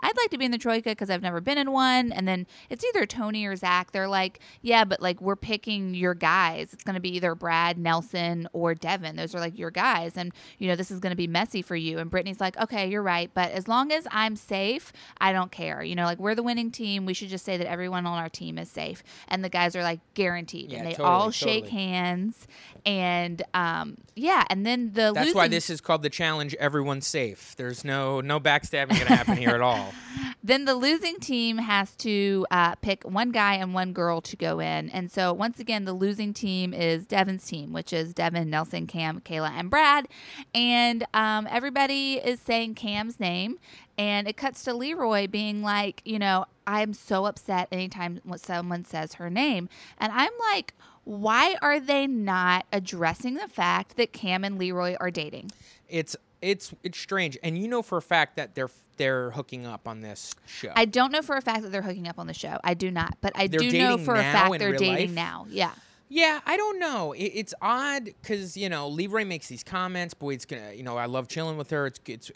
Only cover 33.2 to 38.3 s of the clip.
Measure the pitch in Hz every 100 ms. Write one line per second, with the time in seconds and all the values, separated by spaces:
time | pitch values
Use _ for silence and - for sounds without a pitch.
33.2 | 247 233 202 196 185 185 185 180 170 165
34.2 | - - 165 165 160 156 156 185 175 -
35.2 | 180 175 220 240 233 220 190 185 196 208
36.2 | 208 208 202 185 180 175 170 165 190 202
37.2 | 190 185 - 156 147 165 - 165 160 175
38.2 | 170